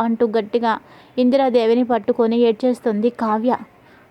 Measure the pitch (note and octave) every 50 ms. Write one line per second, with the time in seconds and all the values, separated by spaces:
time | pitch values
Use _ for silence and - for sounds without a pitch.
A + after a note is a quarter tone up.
0 | A3+ A#3 A3+ A3+ B3 A3+ G#3+ A3+ G3+ G#3+ - A#3+ A#3 A#3 A3 - - - - -
1 | - - _ - B3+ B3 C4 C4+ C4+ C4 A#3 B3 A3+ A3 A#3 B3 B3+ A#3 B3 A3
2 | G#3 - A#3+ - A#3 A3+ A3+ A#3+ A#3+ A#3 A3 - - B3+ B3 A#3+ - A#3+ G#3+ G3+
3 | G#3+ A#3+ A#3+ - A#3+ A3 G#3+ A3 A3 B3+ A#3+ - A3+ - _ _ _ - - -
4 | - _